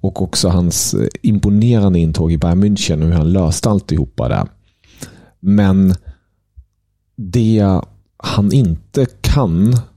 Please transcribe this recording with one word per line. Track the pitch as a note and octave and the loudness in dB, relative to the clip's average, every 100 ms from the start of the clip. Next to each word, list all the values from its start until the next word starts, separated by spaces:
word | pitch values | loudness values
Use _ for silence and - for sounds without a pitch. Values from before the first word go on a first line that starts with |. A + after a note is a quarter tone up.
Och | G2 - | -4 -4
också | F#2+ - F2+ | -6 -2 0
hans, | F2+ F2 - - | 2 0 -2 -4
eh, | G1+ G#1+ - | -2 -4 -2
imponerande | - G#2 G#2+ G#2 A#2 A#2 G2+ F2 | -2 0 2 2 2 2 2 2
intåg | E2 D#2 D#2+ | 0 0 -2
i | D#2+ | 0
Bayern | E2+ F2 | 0 2
München | G#2 G2+ - D#2 | 2 0 -2 -2
och | D#2+ | 0
hur | E2+ | 2
han | D#2 | 2
löste | F#2+ E2 E2+ A#2 | 0 0 -2 0
alltihopa | G2+ - D2+ C2 - A#1+ | -2 -2 -4 -4 -4 -4
där. | G1+ G1+ _ _ _ _ - - - - _ | -4 -6 _ _ _ _ -20 -20 -20 -20 _
Men | F#2 G2+ G2 F#2+ F#2+ F#2 - - _ _ _ - - _ _ _ _ - | 0 2 2 4 2 0 -6 -20 _ _ _ -20 -20 _ _ _ _ -16
det | G2 A#2+ A2 A2 G2 F#2+ - _ _ _ | -6 -2 2 2 2 0 -4 _ _ _
han | - - G2+ | -6 -2 2
inte | C#3 G#2+ D#2+ - - B2+ - | 2 0 -2 -4 -2 -2 -2
kan | - D3 A#2 E2 G#2 B2 - | 0 0 0 0 2 0 -4